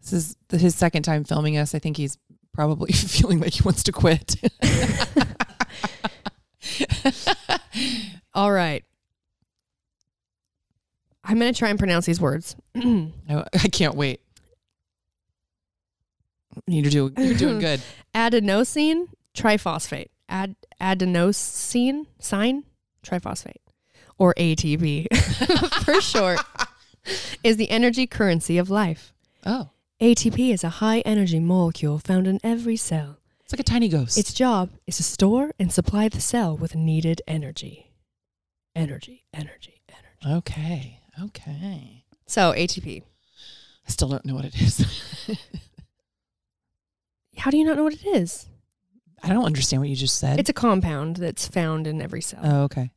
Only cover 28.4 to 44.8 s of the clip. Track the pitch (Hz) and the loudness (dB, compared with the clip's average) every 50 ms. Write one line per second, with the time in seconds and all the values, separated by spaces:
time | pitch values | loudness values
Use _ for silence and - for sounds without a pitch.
28.4 | - - 170 175 175 185 196 208 208 170 160 - - - _ _ _ _ _ _ | 0 0 0 0 2 2 0 0 0 0 -2 -6 -10 -20 _ _ _ _ _ _
29.4 | - 185 226 262 190 143 _ _ _ _ _ _ - 240 233 - - - 214 233 | -6 -4 -4 -4 -4 -10 _ _ _ _ _ _ 6 6 6 6 4 0 2 2
30.4 | 254 254 226 185 - 165 170 - 214 220 220 233 - - 214 214 196 175 165 160 | 2 2 2 0 -2 -4 -4 0 0 2 2 2 0 0 2 2 2 2 2 2
31.4 | 165 170 180 185 180 165 165 - - 151 147 151 - - 185 185 185 190 190 196 | 2 2 4 4 2 2 0 -2 -2 -2 -2 -2 -2 0 2 2 2 2 0 0
32.4 | - 226 233 233 233 233 226 226 - - 165 160 147 143 151 _ _ _ _ _ | 0 -2 -2 -2 -2 -2 -2 -2 -2 -4 -4 -4 -4 -6 -12 _ _ _ _ _
33.4 | _ _ - 240 - - 220 240 233 208 160 151 131 117 - - 202 - - - | _ _ -8 -2 0 0 2 4 2 4 2 2 0 0 0 0 0 -2 0 0
34.4 | 254 254 233 196 185 185 - - _ - 180 - 160 - - - 196 196 220 247 | 2 2 4 2 0 -2 -6 -14 _ -10 -6 -4 -4 -4 0 2 2 4 4 2
35.4 | 277 302 - _ 196 175 - - 180 - - 202 214 220 - - - - - 240 | 0 -2 -2 _ -2 0 0 0 0 0 0 2 0 0 0 -2 -4 -2 0 0
36.4 | 220 170 156 151 - 165 - 160 160 160 156 160 160 165 165 160 - - 156 160 | 0 0 -2 -4 -6 -6 -4 -2 0 2 0 2 2 0 -2 -2 -4 -6 -6 -6
37.4 | 147 131 156 - - - - - - _ _ _ _ _ _ _ _ _ _ _ | -6 -8 -10 -12 -14 -14 -18 -20 -20 _ _ _ _ _ _ _ _ _ _ _
38.4 | _ _ _ _ _ _ _ 165 165 143 139 127 - - 247 _ _ _ - 151 | _ _ _ _ _ _ _ -4 -4 -4 -4 -10 -14 -18 -20 _ _ _ -14 -14
39.4 | 151 147 - _ - - _ _ _ _ - - _ - _ _ - 143 147 170 | -14 -14 -14 _ -20 -20 _ _ _ _ -20 -20 _ -20 _ _ -4 -2 -2 -2
40.4 | 170 - - 156 151 165 175 143 135 123 117 _ _ _ _ 156 180 208 _ - | -2 -6 -8 -8 -6 -6 -6 -8 -8 -12 -18 _ _ _ _ -14 -14 -14 _ -16
41.4 | - 151 147 143 175 202 190 151 131 120 104 120 _ _ _ _ _ _ - 226 | -16 -14 -12 -10 -10 -10 -12 -12 -14 -18 -20 -20 _ _ _ _ _ _ 0 2
42.4 | 190 170 131 123 170 180 - - - 156 101 78 - _ _ _ _ _ _ _ | 2 2 4 2 -2 -2 -2 -6 -8 -12 -14 -14 -16 _ _ _ _ _ _ _
43.4 | - - - - - _ _ _ _ - - - - 131 139 135 - 135 131 127 | -20 -20 -20 -20 -20 _ _ _ _ -10 -2 -2 0 -2 -2 -4 -4 -6 -6 -6
44.4 | 139 - - - - - - - | -6 -8 -2 2 2 2 4 2